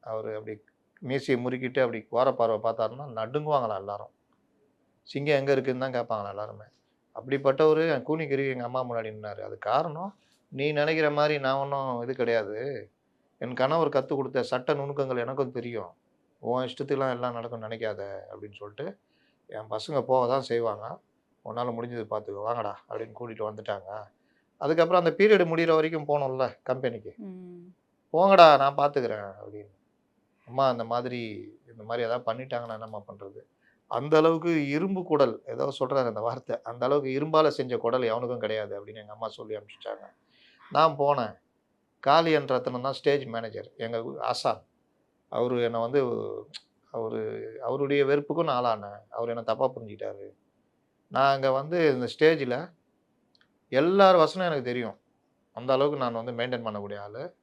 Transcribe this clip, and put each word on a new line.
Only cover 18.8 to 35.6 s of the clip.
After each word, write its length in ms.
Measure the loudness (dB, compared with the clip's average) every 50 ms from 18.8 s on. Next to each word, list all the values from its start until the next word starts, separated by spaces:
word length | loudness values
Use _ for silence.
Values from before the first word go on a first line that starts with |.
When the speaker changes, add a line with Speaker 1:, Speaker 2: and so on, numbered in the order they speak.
| -12 -12 -12 _ _ _ _ _ _ _ _ _ _ _
Speaker 1:
"என் 220 | -14 -14 -10 -8
பசங்க 300 | -8 -8 -6 -2 -2 -2
போக 260 | 0 2 2 2 4 2
தான் 140 | 0 -2
செய்வாங்க, 440 | -2 -2 -2 -2 -2 -2 -4 -6 -10 -14 -14 -14 _ _ _ _ _ _ _ _ _
உன்னால 280 | -10 -6 -4 -4 -4 -4
முடிஞ்சது 320 | -6 -8 -8 -8 -8 -8 -6
பார்த்துக்கோ, 340 | -6 -6 -6 -8 -10 -8 -4
வாங்கடா," 300 | -4 -4 -4 -4 -6 -8 -10 _ _
அப்படின்னு 280 | -10 -10 -10 -10 -12 -12
கூட்டிட்டு 280 | -12 -12 -8 -6 -6 -6
வந்துட்டாங்க. 420 | -6 -8 -6 -6 -6 -6 -8 -12 -12 -12 -14 -16 _ _ _ _ _ _ _ _ _ _
அதுக்கப்புறம் 420 | -2 0 4 4 4 4 4 4 4
அந்த 100 | 2 2 4
பீரியட் 340 | 6 6 8 6 6 2
முடியிற 220 | 2 0 4 4 4
வரைக்கும் 340 | 4 4 0 -2 -4 -2 0
போனோம்ல 500 | 0 0 0 -2 0 0 -2 -2 -2 -8 _
கம்பெனிக்கு, 500 | -4 -4 -2 -2 -4 -4 -4 -14 -16 -18 -16
Speaker 2:
ம். 480 | -16 -14 -14 -14 -16 -18 -18 -18 -20 -20 -20 _ _ _ _ _ _ _ 2
Speaker 1:
"போங்கடா, 360 | 4 6 8 12 12 12 12 12 10
நான் 180 | 6 2 2
பார்த்துக்கிறேன்," 580 | 2 2 2 2 0 -2 -2 -4 -6 -8 -12 -14
அப்படின்னு. 380 | -14 -16 -16 -14 -16 -16 -18 _ _ _ _ _ _ _ _ _ _ _ _ _ _ _ -8
"அம்மா, 200 | 0 2 2 2
அந்த 160 | 2 0 -2
மாதிரி, 360 | -2 -2 -2 -2 -4 -6 -6 -8 -8 -10 -12 -14 -16 -20 -20 _ -20
இந்த 160 | -20 -20 -10
மாதிரி 240 | -6 -4 -4 -2 -2
ஏதாவது 180 | -2 -2 -2
பண்ணிட்டாங்கன்னா 480 | -4 -6 -6 -6 -6 -6 -8 -6 -8 -12
என்னம்மா 280 | -12 -12 -12 -14 -14 -14 -16
பண்றது?" 320 | -20 -18 -18 -18 -18 -20 -20 _ _ _ _ _ _ _ _ _
அந்த 260 | -6 -4 0 4 6 6
அளவுக்கு 340 | 8 6 4 4 0 0 0 2 0 0
இரும்பு 320 | 0 -2 0 -2 -2 -4 -2
குடல், 300 | 0 4 4 4 4 2 -4 _
ஏதோ 200 | -12 -4 -2